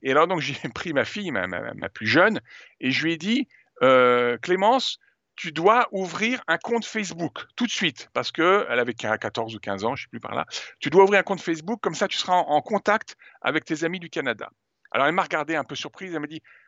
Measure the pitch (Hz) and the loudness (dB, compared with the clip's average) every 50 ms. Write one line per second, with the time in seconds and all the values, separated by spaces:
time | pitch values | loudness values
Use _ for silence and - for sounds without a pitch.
0 | - 131 131 151 170 175 190 160 131 143 131 - - 135 - - - 175 147 135 | -2 2 4 4 4 4 2 -2 -4 -6 -8 -8 -8 -8 -8 -8 -6 -2 0 0
1 | 110 - - 214 202 170 127 98 90 92 90 87 110 117 107 101 - 95 - - | 0 0 -2 -6 -6 -4 -4 -4 -4 -4 -6 -6 -8 -8 -10 -10 -10 -10 -10 -6
2 | 110 107 113 160 185 220 - - - - - - - - _ - - - 135 135 | -2 2 4 6 6 6 4 0 -6 -10 -20 -20 -20 -20 _ -6 -4 -2 -2 0
3 | 147 165 165 156 165 208 233 285 - - _ _ _ _ _ - 127 131 131 127 | 0 -2 -2 -2 -2 -2 0 0 -2 -4 _ _ _ _ _ 2 4 6 8 8
4 | 123 123 123 123 123 120 120 120 - 175 180 185 196 220 262 262 - - - - | 6 6 6 4 2 0 -2 -2 -2 -2 0 2 4 4 2 2 0 -2 -8 -8
5 | _ _ _ _ _ _ - - - 165 147 165 170 202 226 247 226 - 214 190 | _ _ _ _ _ _ -16 -12 -10 -8 -4 2 4 4 4 4 2 0 -2 -6
6 | 190 170 165 - 208 233 254 233 - - 165 175 - - 240 233 214 - - 220 | -6 -6 -4 -2 -2 -2 -2 -2 -2 -2 -2 -2 -2 -2 -4 -4 -4 -4 -6 -6
7 | 202 165 165 170 170 143 - - - _ - - 240 214 - - 196 156 123 - | -6 -6 -6 -6 -6 -6 -6 -10 -16 _ -6 -4 -4 -4 -2 -2 -2 -2 -2 -4
8 | - - - 127 123 - - - 160 180 190 202 - - 120 123 120 123 117 - | -12 -8 -6 -4 -4 -4 -2 0 2 4 4 2 2 0 0 0 0 -2 -2 -4
9 | - 107 110 104 - 107 - 123 113 113 113 101 - 107 98 95 104 117 139 135 | -2 -2 -2 -2 -4 -6 -4 -6 -6 -6 -8 -10 -6 -6 -4 -2 -2 -2 -4 -4
10 | - - - 113 - - 107 139 151 - - - - - - - - 147 151 190 | -10 -12 -14 -12 -10 -8 -6 -6 -6 -6 -8 -12 -12 -14 -12 -8 -4 4 6 8
11 | 196 196 202 190 180 - 196 151 - 175 165 156 156 190 233 - - 185 156 - | 8 8 6 4 2 2 -2 -4 -2 -4 -4 -4 -4 -6 -6 -4 -4 -4 -2 -2
12 | - - - - - - 180 180 160 143 147 151 - - 214 202 - 208 208 220 | -4 -4 -2 -4 0 2 2 2 2 2 2 0 0 0 -2 -2 2 2 0 0
13 | - - - _ - - _ _ - 135 143 156 - - 160 143 165 165 180 185 | 0 -6 -20 _ -20 -20 _ _ -2 -2 0 -2 -2 -4 -6 -4 -4 -4 -4 -6
14 | 170 160 - 165 139 127 110 98 104 107 _ _ _ _ _ _ _ _ - 123 | -10 -8 -6 -4 -2 -2 -4 -4 -6 -16 _ _ _ _ _ _ _ _ 0 2
15 | 135 151 170 190 170 - 175 156 147 151 165 151 143 - 147 - - 143 - - | 2 2 2 2 0 0 -2 -4 -2 -2 -2 -4 -4 -4 -8 -10 -10 -12 -12 -12
16 | 190 185 170 156 151 147 160 151 _ _ - _ _ | -12 -8 -8 -8 -8 -8 -10 -12 _ _ -20 _ _